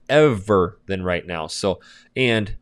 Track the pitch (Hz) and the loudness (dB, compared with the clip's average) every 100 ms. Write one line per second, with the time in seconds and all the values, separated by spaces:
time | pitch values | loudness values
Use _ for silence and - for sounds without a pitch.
0 | - 147 151 104 98 98 87 - - 95 | 0 4 4 2 2 2 2 -4 -8 -6
1 | 90 87 87 82 80 - 101 87 - - | -2 -4 -4 -8 -8 -4 -2 -2 -8 -20
2 | _ 131 127 113 101 - | _ -2 0 0 -2 -8